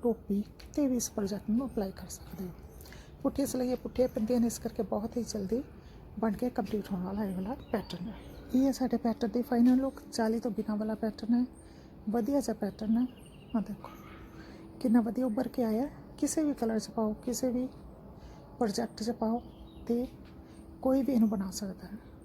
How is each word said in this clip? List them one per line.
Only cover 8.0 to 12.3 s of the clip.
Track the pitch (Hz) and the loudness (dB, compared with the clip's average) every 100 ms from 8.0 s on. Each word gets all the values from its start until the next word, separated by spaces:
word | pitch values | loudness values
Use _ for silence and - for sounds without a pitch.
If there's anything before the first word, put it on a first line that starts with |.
| 180 | -8
ਹੈ। | - - - - | -8 -12 -14 0
ਇਹ | 254 269 | 4 4
ਹੈ | |
ਸਾਡੇ | 254 254 233 | 4 2 2
ਪੈਟਰਨ | 240 220 233 | 2 2 0
ਦੀ | 247 | 0
ਫਾਈਨਲ | 240 240 240 254 | 2 6 8 8
ਲੁੱਕ, | 269 262 - | 4 -4 -10
ਜਾਲੀ | - 220 226 | 0 2 2
ਤੋਂ | 240 | 0
ਬਿਨਾਂ | 208 214 214 | -2 0 0
ਵਾਲਾ | 214 | 0
ਪੈਟਰਨ | 214 220 208 214 | 0 -2 -2 2
ਹੈ, | 240 254 - - - - - - | 4 4 -4 -18 -20 -20 -10 -2
ਵਧੀਆ | 226 220 | 0 4